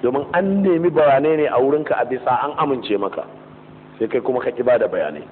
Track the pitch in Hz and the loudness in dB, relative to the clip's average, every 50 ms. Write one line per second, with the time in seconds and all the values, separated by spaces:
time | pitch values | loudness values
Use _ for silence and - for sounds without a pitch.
0 | - 120 127 139 143 - - 170 190 196 196 202 196 196 175 165 170 175 156 151 | 0 0 -2 -2 -4 -2 -2 0 0 2 2 2 2 2 2 2 2 2 2 4
1 | 151 147 135 135 143 156 160 156 151 143 - 120 127 135 143 151 156 143 - 101 | 4 6 4 4 4 2 2 2 2 0 2 2 2 4 2 0 0 -2 -2 -2
2 | 120 120 131 127 123 131 127 120 123 143 147 147 156 147 139 123 107 - 104 98 | -2 -2 -4 -4 -2 0 0 0 -2 -4 -2 -2 -2 0 -2 -4 -2 -2 -2 -2
3 | 101 98 - - - - - - - - - - - - - - - - - - | -2 -4 -6 -6 -10 -10 -14 -20 -20 -20 -20 -20 -20 -20 -20 -20 -20 -20 -8 -6
4 | 113 110 123 127 113 - 131 123 123 120 120 - 123 123 123 117 110 101 92 90 | -6 -2 -2 -4 -2 -2 -4 -2 -2 -4 -4 -2 0 2 2 2 2 0 -2 -2
5 | 80 76 76 76 76 - | -4 -4 -6 -10 -16 -16